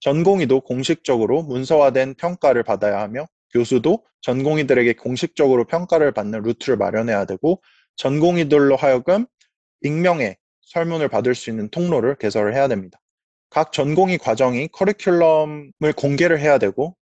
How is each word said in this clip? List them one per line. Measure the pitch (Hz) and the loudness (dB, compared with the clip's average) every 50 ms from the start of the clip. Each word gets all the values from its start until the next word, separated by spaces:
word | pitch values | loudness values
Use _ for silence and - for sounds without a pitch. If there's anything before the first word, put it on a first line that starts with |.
전공의도 | - 139 143 160 170 190 196 190 160 117 127 135 | -2 -2 0 2 2 2 2 2 2 2 2 0
공식적으로 | - - 127 127 135 - 160 - - - 131 117 110 101 127 156 | 0 -4 -6 -4 -2 -4 -4 -2 -2 -2 0 0 2 0 0 -2
문서화된 | 165 147 127 127 131 131 165 151 143 135 127 131 131 135 135 | -2 -4 -8 -8 -2 0 2 4 4 4 2 2 -2 -2 -4
평가를 | - - 175 180 - - 143 127 120 | -6 -6 -6 -4 0 2 2 2 2
받아야 | 113 - 104 98 104 104 101 98 | 0 -2 -2 0 0 -2 -2 -2
하며, | 104 101 110 135 156 - _ _ _ _ | -4 -6 -8 -10 -12 -12 _ _ _ _
교수도 | - 120 120 - 135 123 113 151 202 226 - _ _ _ | -2 -2 0 2 0 2 2 2 0 0 -4 _ _ _
전공의들에게 | - - 123 131 135 151 156 156 147 131 131 123 120 120 113 | -6 -4 -4 -2 0 0 0 0 0 2 2 2 2 2 0
공식적으로 | - - 127 127 120 - 165 - - 151 135 131 123 113 | -2 -4 -6 -6 -4 -6 -6 -2 0 2 4 4 2 2
평가를 | - - 165 175 - 175 160 151 139 | 0 -4 -6 -2 0 0 2 2 0
받는 | 113 110 101 104 110 110 | 0 -2 -4 -6 -6 -4
루트를 | 104 113 120 - - - 127 | -4 -4 -6 -4 -2 -2 0
마련해야 | 101 101 92 101 107 113 117 110 101 98 | 0 0 -2 -2 -2 -2 -2 -2 -2 -2
되고, | 90 98 95 - 156 185 - _ _ _ _ _ _ _ | -4 -6 -2 0 -2 -2 -2 _ _ _ _ _ _ _
전공의들로 | - - 135 139 151 156 175 175 175 165 139 147 147 143 139 135 | -6 -4 -2 0 2 2 2 2 0 2 2 4 4 6 4 4
하여금 | 127 147 139 131 127 120 - 185 214 240 - _ _ _ _ _ _ _ _ _ _ | 2 2 2 2 2 2 0 0 0 -2 -4 _ _ _ _ _ _ _ _ _ _
익명의 | - 143 151 160 175 180 175 156 123 101 92 - _ _ _ _ | -6 -4 -2 0 0 0 0 0 -2 -6 -6 -10 _ _ _ _
설문을 | _ _ - 175 170 170 165 160 151 127 | _ _ -6 -4 -4 -4 -2 -2 -4 -2
받을 | - 104 113 123 123 | -2 -2 0 -2 -2
수 | - - 120 | -2 -6 -8
있는 | 113 110 104 107 | -8 -8 -8 -8
통로를 | - 170 175 175 170 127 110 127 143 | -6 -4 -2 -2 -2 0 0 -2 -2
개설을 | - - 104 95 113 104 104 117 | -2 -4 -4 -2 -2 -2 -2 0
해야 | 135 139 135 | 0 0 0
됩니다. | 120 98 95 90 - _ _ _ _ _ _ _ _ _ _ _ | -2 -4 -6 -10 -18 _ _ _ _ _ _ _ _ _ _ _
각 | - 151 160 - | -2 -2 -2 -2
전공의 | - - 139 147 156 175 190 185 180 151 | -2 -4 -2 0 2 2 2 2 0 -2
과정이 | - - 113 113 135 127 123 120 143 160 | -2 -2 0 0 0 0 0 -2 -6 -8
커리큘럼을 | - - 196 190 208 - - 190 175 170 170 160 160 156 156 151 151 151 147 139 _ _ 156 151 147 | -6 -2 -2 -2 -2 -2 0 0 2 4 4 4 4 2 0 -2 -6 -12 -16 -18 _ _ -2 -2 -2
공개를 | - - 143 143 135 170 175 165 151 | 0 -2 -2 0 2 2 2 2 2
해야 | 143 151 143 127 | 4 4 4 4
되고, | 107 98 98 - 143 170 185 _ _ _ _ | 2 0 -2 -2 -6 -6 -8 _ _ _ _